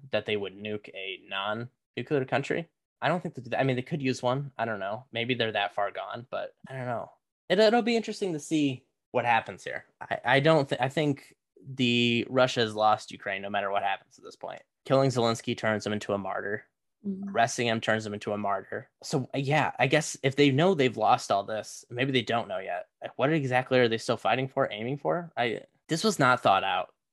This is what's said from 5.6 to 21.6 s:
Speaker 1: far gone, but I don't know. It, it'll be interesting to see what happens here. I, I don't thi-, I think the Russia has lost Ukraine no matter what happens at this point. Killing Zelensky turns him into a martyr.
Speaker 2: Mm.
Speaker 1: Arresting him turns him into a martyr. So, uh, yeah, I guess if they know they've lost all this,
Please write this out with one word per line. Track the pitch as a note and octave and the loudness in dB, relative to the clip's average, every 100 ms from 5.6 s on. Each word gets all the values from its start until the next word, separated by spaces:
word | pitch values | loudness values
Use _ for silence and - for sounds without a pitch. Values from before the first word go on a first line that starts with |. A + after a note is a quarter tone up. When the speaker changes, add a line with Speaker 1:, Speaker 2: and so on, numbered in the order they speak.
| G2+ - | -2 -2
Speaker 1:
far | G2+ | -4
gone, | F#2+ G2 A2 B2+ | -4 -8 -10 -8
but | G2 F#2+ - - | -8 -8 -12 -14
I | |
don't | C3+ B2 | -10 -6
know. | A2+ - _ _ _ - | -6 -8 _ _ _ -2
It, | F#3 | 2
it'll | A3 A#3+ | 4 4
be | A3+ A#3 | 2 0
interesting | G#3+ G#3 G3 | -2 -6 -4
to | D#3 | -4
see | - D#3+ C#3+ B2+ _ _ _ | -2 0 0 -2 _ _ _
what | B2 A#2 | -2 2
happens | A2+ - F2+ | 0 0 -8
here. | - - - _ | -10 -10 -12 _
I, | - - - | -8 -4 2
I | C3+ | 4
don't | C#3+ D#3+ C#3 | 6 4 2
thi-, | - | 0
I | C3 | 0
think | E3 D3+ C3 - _ _ _ - C3 | 0 0 0 -6 _ _ _ -14 0
the | B2 A#2+ A#2+ A#2 - | 4 4 4 2 2
Russia | B2+ B2+ B2+ | 2 2 2
has | A2 G#2+ | 0 2
lost | G#2+ G#2 - | 2 2 -2
Ukraine | - G#2 G2 | -12 -8 -6
no | G2 | -4
matter | G2+ G2 | -2 0
what | G2 | 0
happens | G2 G2 _ _ | -2 -4 _ _
at | |
this | F2+ - | -20 -14
point. | F2+ F#2 - _ - | -12 -12 -18 _ 0
Killing | C3+ C3+ | 4 4
Zelensky | B2 A#2 A2+ - A#2 | 4 2 0 -4 -2
turns | A2+ G#2 G2+ | 0 0 -2
him | |
into | G#2+ - | -4 -2
a | G2+ | -4
martyr. | F#2+ G2 G2+ G#2+ - _ _ _ G3+ | -2 -6 -4 -6 -8 _ _ _ -8
Speaker 2:
Mm. | F#3+ G2 | -8 -4
Speaker 1:
Arresting | G#2 A#2 - A#2 | 2 2 2 0
him | A2+ | 0
turns | A2+ A2 G#2+ | 0 0 -2
him | |
into | G#2 A2 | -6 -4
a | G#2 | -4
martyr. | G2+ G2 F#2+ G#2+ - _ | -2 -4 -4 -10 -12 _
So, | - D3 B2 | -4 -4 -2
uh, | C#3 | -4
yeah, | C3+ D3+ A#2+ - | 0 2 0 0
I | B2+ | 2
guess | D3+ - - | 2 0 -2
if | C#3 C3 | 0 4
they | C#3+ | 6
know | C3 F3 F3+ | 6 4 4
they've | B2+ A2 | 2 2
lost | G#2+ A#2+ - | 4 4 2
all | G2+ | 0
this, | G2+ G#2+ | 0 -6